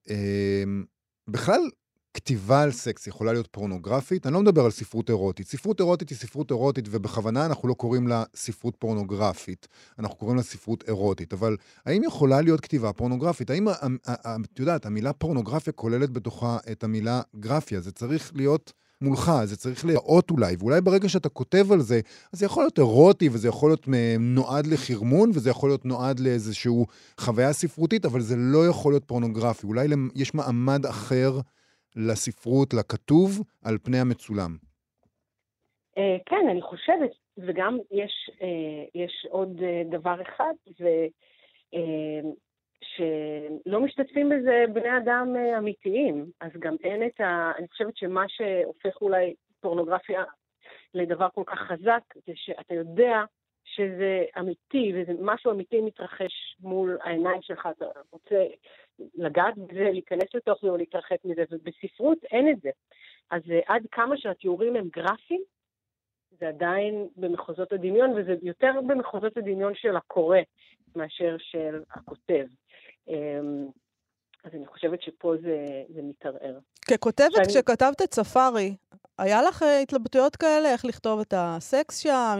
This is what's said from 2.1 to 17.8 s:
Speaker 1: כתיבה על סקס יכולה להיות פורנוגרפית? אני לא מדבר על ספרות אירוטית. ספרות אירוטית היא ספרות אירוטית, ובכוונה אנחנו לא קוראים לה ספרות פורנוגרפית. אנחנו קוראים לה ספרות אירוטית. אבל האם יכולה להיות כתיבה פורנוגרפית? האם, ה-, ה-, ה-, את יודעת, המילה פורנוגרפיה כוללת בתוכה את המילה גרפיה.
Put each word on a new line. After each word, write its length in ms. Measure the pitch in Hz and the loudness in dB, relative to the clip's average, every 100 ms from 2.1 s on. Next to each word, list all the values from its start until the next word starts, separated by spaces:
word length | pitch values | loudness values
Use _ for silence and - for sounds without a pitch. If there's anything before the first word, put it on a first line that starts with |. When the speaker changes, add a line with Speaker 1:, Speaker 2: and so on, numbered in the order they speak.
Speaker 1:
כתיבה 480 | - - 117 95 139 | -12 -4 -4 2 4
על 80 | 147 | 4
סקס 360 | 123 120 104 - | 0 -6 -6 -10
יכולה 260 | - 113 | -4 -2
להיות 140 | 117 113 | -2 -4
פורנוגרפית? 800 | - 104 92 85 127 131 185 131 | -8 -6 -6 -2 -2 -2 -4 0
אני 80 | |
לא 60 | 170 | 2
מדבר 240 | 208 160 | 6 6
על 60 | 120 | 4
ספרות 380 | - 110 113 113 | 2 -6 -6 0
אירוטית. 380 | 110 95 92 95 | 0 0 -4 -8
ספרות 340 | 139 202 202 | -8 -4 0
אירוטית 280 | 175 175 160 | 2 2 -2
היא 100 | 123 | -10
ספרות 320 | 117 139 - | -10 -6 -2
אירוטית, 340 | 123 135 127 104 | 0 2 0 -2
ובכוונה 560 | 110 98 101 107 120 160 | -4 -2 -2 0 0 0
אנחנו 220 | 151 123 | 0 -2
לא 60 | |
קוראים 340 | 123 120 123 123 | 0 0 0 2
לה 160 | 117 113 | 0 -2
ספרות 420 | - - 107 120 - | -8 -10 -6 -6 -4
פורנוגרפית. 880 | 113 107 98 101 104 95 - 92 - _ - - | -4 -4 -4 0 0 -2 -10 -14 -16 _ -20 -10
אנחנו 180 | 107 - | -10 -6
קוראים 200 | 107 123 | -2 0
לה 60 | |
ספרות 420 | 117 - - 113 - | -2 -8 -6 -6 -4
אירוטית. 440 | 104 101 90 80 | 0 0 0 -6
אבל 240 | 95 110 107 _ _ - | -2 -2 -2 _ _ -2
האם 180 | 185 | 0
יכולה 360 | 311 - 143 135 | 0 2 4 6
להיות 200 | 160 156 | 4 2
כתיבה 320 | - 147 110 | 2 -2 -2
פורנוגרפית? 580 | 101 123 127 160 165 110 | -2 -2 0 -2 -2 -2
האם, 180 | 151 214 | 0 0
ה-, 40 | |
ה-, 160 | 180 139 127 - 120 117 | 0 -2 -4 -6 -8 -6
ה-, 80 | 113 104 | -8 -8
את 40 | - | -4
יודעת, 280 | 135 165 107 | -2 -2 -2
המילה 260 | 107 127 | -4 -2
פורנוגרפיה 600 | 147 160 139 107 147 156 | -2 -2 -2 -2 -4 -4
כוללת 380 | - 113 120 139 | -4 -2 0 0
בתוכה 480 | 127 110 - 120 117 117 | -4 -8 -4 -4 -4 -6
את 120 | 107 | -8
המילה 360 | 110 110 110 123 - 110 | -4 -2 0 -2 -4 -10
גרפיה. 440 | 107 151 - 98 | -4 -2 -2 -6